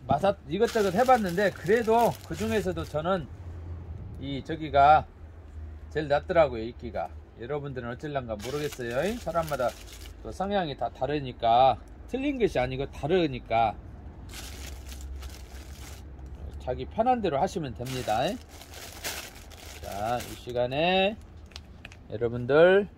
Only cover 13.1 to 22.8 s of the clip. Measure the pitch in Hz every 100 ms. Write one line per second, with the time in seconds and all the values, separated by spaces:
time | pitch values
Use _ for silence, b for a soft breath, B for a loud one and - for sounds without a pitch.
13.1 | 185 160 127 - 113 113 98 - - -
14.1 | - - - - - - - - - -
15.1 | - - - - - - - - - -
16.1 | - - - - - - 127 127 - 240
17.1 | 247 196 139 185 190 143 117 123 131 113
18.1 | 107 151 247 - - - - - - -
19.1 | - - - - - - - 101 98 110
20.1 | 120 98 107 - 123 123 139 170 190 196
21.1 | 220 - - - - - - - - -
22.1 | 107 117 120 123 143 175 190